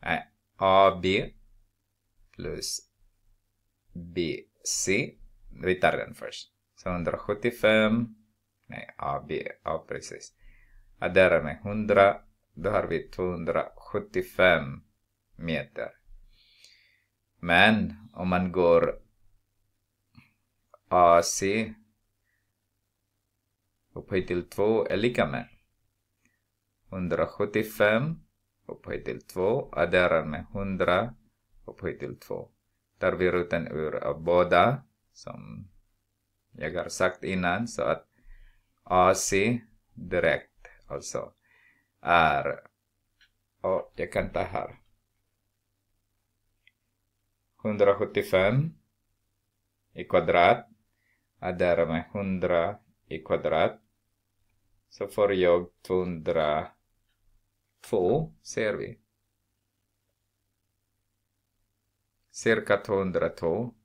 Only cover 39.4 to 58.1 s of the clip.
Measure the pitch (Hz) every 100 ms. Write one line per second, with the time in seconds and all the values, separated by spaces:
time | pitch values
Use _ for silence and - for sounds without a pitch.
39.4 | 104 120 - _ _ - 90 87 82 67
40.4 | - _ - - _ 71 - - - _
41.4 | _ _ _ _ _ _ - 87 80 71
42.4 | 71 - - _ _ _ _ _ _ _
43.4 | _ _ 92 92 - - 90 - 92 87
44.4 | 90 92 - - _ _ _ _ _ _
45.4 | _ _ _ _ _ _ _ _ _ _
46.4 | _ _ _ _ _ _ _ _ _ _
47.4 | _ _ 110 104 101 98 104 - 98 92
48.4 | 95 123 160 - _ _ _ _ _ _
49.4 | _ _ _ _ _ - 87 92 85 87
50.4 | 87 117 - _ _ _ _ _ _ _
51.4 | 87 87 90 85 82 82 82 104 98 92
52.4 | 90 87 85 107 _ _ _ 80 - 85
53.4 | 78 78 98 - _ _ _ _ _ _
54.4 | _ _ _ _ _ - 101 - 101 98
55.4 | 90 87 90 _ - 92 90 85 78 82
56.4 | 78 76 90 _ _ _ _ _ _ _
57.4 | _ _ _ _ - 110 90